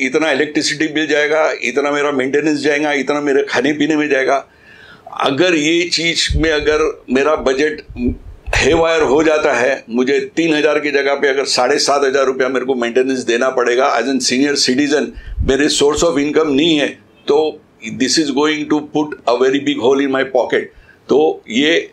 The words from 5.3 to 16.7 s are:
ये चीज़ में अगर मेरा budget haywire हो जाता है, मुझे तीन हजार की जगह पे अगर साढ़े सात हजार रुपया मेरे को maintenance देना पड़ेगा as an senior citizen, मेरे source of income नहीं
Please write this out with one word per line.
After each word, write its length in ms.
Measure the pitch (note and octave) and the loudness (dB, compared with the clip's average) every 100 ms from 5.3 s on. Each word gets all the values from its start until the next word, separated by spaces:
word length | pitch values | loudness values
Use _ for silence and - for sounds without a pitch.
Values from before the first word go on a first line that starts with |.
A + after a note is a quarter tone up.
| C#3 F3+ | 2 2
ये 280 | E3 D3+ E3+ F3 | 2 2 0 0
चीज़ 380 | E3 E3 D#3+ - D3+ | -2 -2 -2 -2 0
में 120 | D#3+ | 0
अगर 360 | D3+ D3 D#3 D#3 - - | 0 0 0 0 -4 -2
मेरा 240 | B2+ C#3+ D#3 C3 | 0 2 0 0
budget 340 | C3+ D3+ D3+ - B2 B2 - - - - - | 0 0 -4 -12 -6 -4 -4 -10 -16 -6 0
haywire 460 | - E3 E3 E3 | 2 2 2 2
हो 200 | C#3 C#3+ | 2 2
जाता 300 | D#3+ D3+ D3+ | 2 2 2
है, 300 | B2 B2+ C3+ - | 0 0 -2 -4
मुझे 300 | A#2 B2+ C#3 C3+ - | -2 0 0 -2 -2
तीन 180 | E3 | 0
हजार 240 | D3+ D3+ D3 | 2 2 0
की 100 | D3 | 0
जगह 240 | C#3 C#3 | 0 0
पे 140 | C#3 C#3 | 0 0
अगर 160 | C3+ C3 - | 0 0 0
साढ़े 220 | B2+ D3 | 2 2
सात 260 | - C#3 | 2 2
हजार 220 | C3+ C3+ C3+ | 2 2 0
रुपया 220 | B2+ B2+ | 0 0
मेरे 180 | B2+ B2 | -2 -2
को 80 | |
maintenance 440 | B2+ A#2 A#2+ C3 B2+ | -2 0 0 0 0
देना 260 | A#2+ A#2 C3 | 0 0 0
पड़ेगा 420 | B2 B2 A#2+ C3+ B2+ | 0 0 2 2 0
as 160 | A#2+ | 0
an 80 | C3 - | -2 0
senior 260 | B2+ C#3+ C#3+ | 0 0 0
citizen, 480 | - B2+ C#3+ D3 D3+ - - - - | 0 2 2 0 -2 -6 -10 -4 0
मेरे 200 | C3+ D3+ | 2 0
source 340 | - C#3+ D3 | 2 2 2
of 200 | E3+ C3+ | 0 0
income 300 | D3 D3 D#3 | 0 2 2
नहीं 240 | C3+ E3+ | 2 2